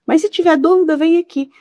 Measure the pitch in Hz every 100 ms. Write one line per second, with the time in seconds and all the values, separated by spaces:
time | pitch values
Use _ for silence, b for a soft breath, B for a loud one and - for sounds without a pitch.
0 | - 311 415 - 349 311 311 370 320 302
1 | 320 339 349 277 269 b